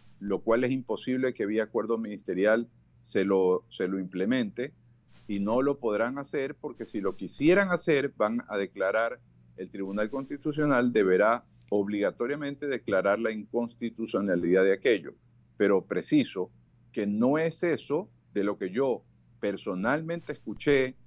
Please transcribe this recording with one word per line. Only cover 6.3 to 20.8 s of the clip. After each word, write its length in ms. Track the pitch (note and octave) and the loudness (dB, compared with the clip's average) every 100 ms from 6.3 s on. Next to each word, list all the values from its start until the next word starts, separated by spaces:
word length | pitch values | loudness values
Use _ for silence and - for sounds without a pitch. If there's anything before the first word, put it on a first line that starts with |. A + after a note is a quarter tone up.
| D3+ C3+ | -6 -6
porque 320 | - C#3+ A#2 A2+ | -8 -12 -10 -8
si 160 | G#2+ | -4
lo 140 | F#2+ - | -4 -4
quisieran 540 | F2+ - D3 F#3 F#3+ | -8 0 4 4 4
hacer, 440 | F3 - C#3+ C3+ - | 0 0 0 0 0
van 240 | G#2+ A#2 G2+ | 0 -2 -4
a 80 | G2+ | -4
declarar, 640 | F#2+ G2 F#2+ A2 A#2 A#2+ _ _ _ - | -4 -2 0 0 -2 -4 _ _ _ -14
el 120 | F#2+ | -12
Tribunal 400 | G2+ G2 G#2 G#2+ | -8 -6 -4 -4
Constitucional 840 | C3+ C3+ C#3+ D#3 C#3+ D3 B2+ B2 | -4 -8 -8 -6 0 2 4 4
deberá 520 | A2+ F#2 F#2 G#2+ A#2+ - _ - | 4 4 6 4 2 -4 _ -2
obligatoriamente 960 | G#2 G2+ G#2 G2 - A#2+ D3 C#3+ C#3 D3 | -2 0 0 0 -2 -4 -4 -6 -6 -6
declarar 520 | A#2+ - F#2+ G2 G#2 | -4 0 0 2 2
la 120 | A2+ | 0
inconstitucionalidad 1300 | A2 G#2+ A#2+ A#2 - A#2 A2+ A2 G#2+ G2+ F2 F2 F#2 | -4 -4 -4 -4 -6 -8 -8 -4 -2 0 0 2 4
de 80 | F#2+ | 4
aquello. 420 | F#2+ B2+ G2+ C#2+ - _ _ _ - | 2 2 0 -2 -16 _ _ _ 0
Pero 280 | G2+ G2 | 2 2
preciso 640 | - F2 - D3 A#2+ F#2+ F#2 _ _ _ _ | 0 -6 2 2 2 -4 -8 _ _ _ _
que 140 | A#2 G2+ | -4 -2
no 320 | G#2 B2 D3+ | 0 2 2
es 240 | E3 - | -2 -2
eso 460 | F3 C#3+ - D3+ G#3+ _ _ | -2 -2 -2 -6 -6 _ _
de 100 | G2+ | -2
lo 160 | G2+ G2+ | -2 -2
que 120 | F#2+ | -4
yo 340 | G#2 C3+ G#2+ _ _ _ - | -2 0 -2 _ _ _ -6
personalmente 920 | G2+ F#2+ G#2+ F2+ A2 D3+ D#3+ E3+ - | -6 -4 -6 -2 0 -2 -4 -8 -10
escuché 640 | C3+ - G2+ D3+ C#3+ | -12 -10 -4 2 4